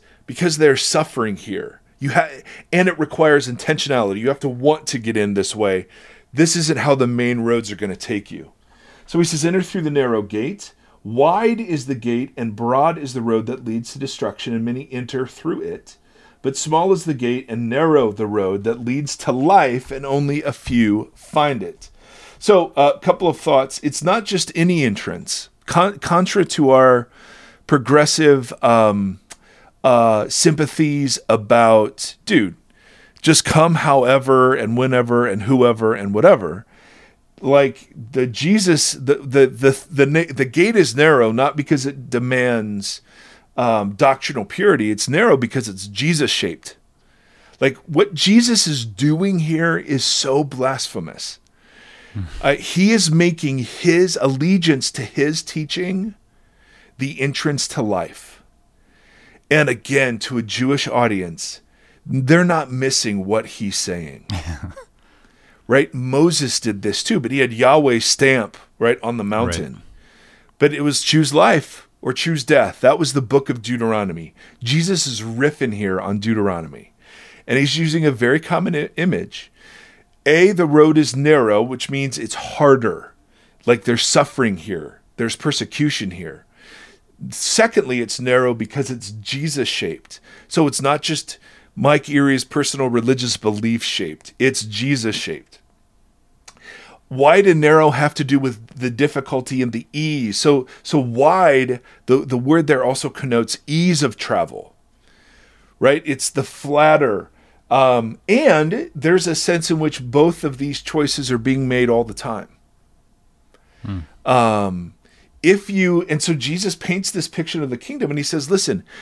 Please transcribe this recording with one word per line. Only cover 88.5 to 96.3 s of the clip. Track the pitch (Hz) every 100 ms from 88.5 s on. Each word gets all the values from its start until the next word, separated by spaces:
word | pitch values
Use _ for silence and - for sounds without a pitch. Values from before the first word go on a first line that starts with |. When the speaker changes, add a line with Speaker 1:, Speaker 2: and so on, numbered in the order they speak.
Speaker 1:
because | 117 113 143 135
it's | 120 101
Jesus-shaped. | 107 101 135 156 143 113 - 92 73 _ - _ - _
So | - 147
it's | -
not | 135 147
just | - 151 - - _ _ _ -
Mike | 135 147 -
Erie's | 143 139 135
personal | - 147 139 139 131
religious | 120 113 127 123 -
belief | 107 107 113 113
shaped. | - - 87 78 - -
It's | 131 131
Jesus-shaped. | 107 104 131 139 110 104 - 73 - _ _ _ _ _ _ _ _